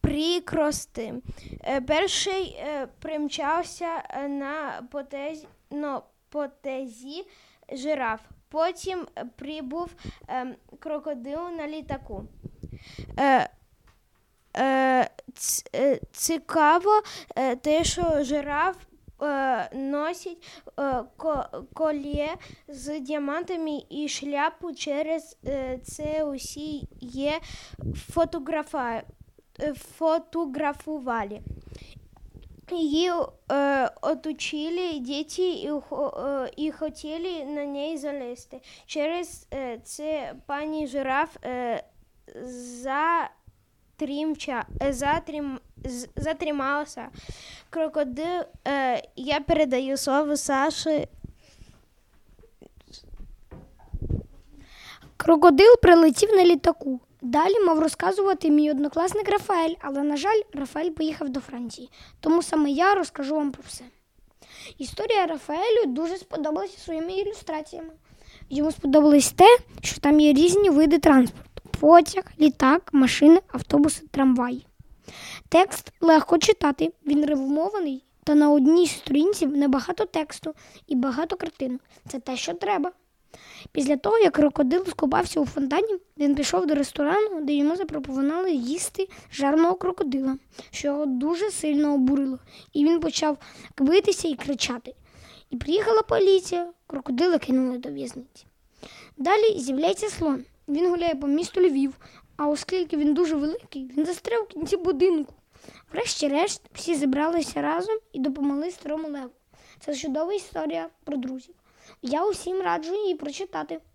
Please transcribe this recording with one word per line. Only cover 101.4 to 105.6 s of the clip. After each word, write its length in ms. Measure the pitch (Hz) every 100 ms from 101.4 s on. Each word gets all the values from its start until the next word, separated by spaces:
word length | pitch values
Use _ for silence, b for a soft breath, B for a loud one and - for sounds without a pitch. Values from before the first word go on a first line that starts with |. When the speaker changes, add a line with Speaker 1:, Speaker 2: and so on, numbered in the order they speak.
| 349 -
Speaker 2:
Львів, 380 | 359 269 269 262 b b _ -
а 100 | 294
оскільки 500 | 294 - 370 330 311
він 160 | 294
дуже 220 | 294 349 311
великий, 560 | 294 466 - 277 262 262
він 80 | 320
застряв 380 | 349 - 466
у 20 | 415
кінці 320 | 330 311 403
будинку. 560 | 349 285 370 330 285 - _ b